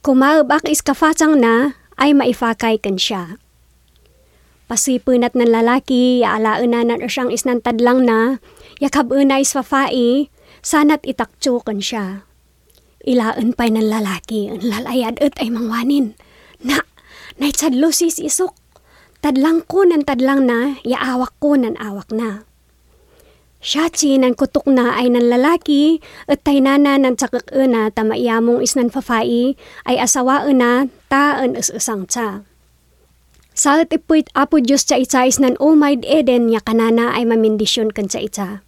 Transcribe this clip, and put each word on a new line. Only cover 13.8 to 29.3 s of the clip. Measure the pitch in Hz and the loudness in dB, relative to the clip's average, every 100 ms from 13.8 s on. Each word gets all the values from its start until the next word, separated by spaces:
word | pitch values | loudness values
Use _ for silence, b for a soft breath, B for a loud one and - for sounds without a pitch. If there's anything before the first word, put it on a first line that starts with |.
| 220 | 0
lalaki, | 220 202 180 - 220 202 | -2 -4 -8 -6 -6 -6
ang | - 226 | -6 -6
lalayad | 208 254 254 233 240 | -6 -4 -4 -4 -2
at | 285 - | -2 -2
ay | 233 | -6
mangwanin. | 226 233 226 240 285 226 - b b b b 247 | -4 -4 -4 0 0 -2 -6 b b b b -4
Na, | 285 - _ B B B - | -4 -6 _ B B B -6
nay | 285 | -4
tsadlo | - 302 247 320 | -2 -2 2 0
sis | - 339 - | 2 -2 -2
isok. | 302 - 370 _ _ _ b b b b | -6 -4 -4 _ _ _ b b b b
Tadlang | 294 269 302 330 - | -2 2 2 0 0
ko | 359 370 | 2 4
nan | 320 | 4
tadlang | 285 254 262 277 262 | 0 0 0 2 2
na, | 233 269 262 | 0 -2 -4
ya | 233 247 254 | -4 -4 -2
awak | 254 254 _ | -4 -4 _
ko | 294 | 0
nan | 285 233 226 | 2 0 -6
awak | 208 202 - | -10 -12 -8
na. | 220 233 202 - _ _ _ _ b b b b b b b | -6 -6 -8 -16 _ _ _ _ b b b b b b b
Siya | - 285 330 | -6 -2 -2
chi | - 294 269 | 0 2 2
nan | 254 | 2
kutok | 247 269 285 - | 0 -2 0 2
na | 254 240 226 | 2 2 0
ay | 247 | 0
nan | 240 240 | 2 2
lalaki, | 247 277 339 - 285 302 320 B B B | 2 2 0 0 2 2 0 B B B
at | 285 | -2
taynana | - 277 269 277 285 277 | 2 2 4 4 4 4
nan | 262 | 2
tsakak | 240 254 247 - 269 262 | 0 -4 -6 -4 0 2
na, | 226 214 | 2 0
tamaiyamong | 220 220 226 240 226 233 240 247 | -2 -2 0 0 0 0 0 0
is | |
nan | 269 240 | 0 -2
fafai, | 269 233 240 247 | -4 -4 -2 0